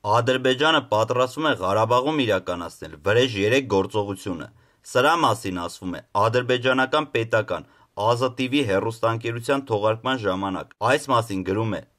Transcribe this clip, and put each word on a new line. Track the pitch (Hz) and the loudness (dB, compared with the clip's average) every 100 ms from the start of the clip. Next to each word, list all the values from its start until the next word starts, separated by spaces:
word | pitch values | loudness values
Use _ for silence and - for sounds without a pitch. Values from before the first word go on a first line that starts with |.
Ադրբեջանը | 104 113 120 127 127 127 156 160 127 | 2 2 4 2 2 2 2 2 2
պատրաստվում | 107 113 123 127 139 156 | 0 2 0 0 0 -2
է | 104 | 0
Ղարաբաղում | 92 104 110 123 135 156 | 0 0 2 2 2 0
իրականացնել | 117 95 92 87 85 - 78 78 95 | 2 0 -2 -8 -8 -12 -16 -6 2
վրեժ | 113 131 101 | 2 2 0
երեք | 101 131 127 | 2 0 2
գործողությունը։ | 101 95 110 101 98 104 82 - _ _ _ | 0 0 -4 -4 -6 -8 -8 -10 _ _ _
Սրա | - 123 139 165 | -4 2 2 2
մասին | 139 104 101 90 | 2 0 -4 -6
ասվում | 87 - 92 85 | -8 -8 -10 -10
է | _ 101 | _ 0
ադրբեջանական | 110 123 123 127 127 131 131 151 147 | 2 2 0 0 2 2 2 0 0
պետական | 120 113 113 107 85 - _ _ - | -4 0 -2 0 -6 -8 _ _ -2
Ազա | 107 120 127 123 | 0 2 0 -2
T | 131 | 0
V | 139 120 | 0 2
հեռուստաընկերության | 95 107 113 113 113 117 117 117 139 135 | 0 0 -2 -2 -2 -4 -6 -2 -2 0
թողարկման | 107 107 110 127 131 | 0 0 0 -2 0
ժամանակ։ | 101 92 98 90 73 - 110 | -2 -2 -2 -4 -8 -4 0
Այս | 147 143 | 0 2
մասին | 123 113 95 92 | 0 0 -4 -2
գրում | 101 113 | -2 -2
է | 87 - | -4 -8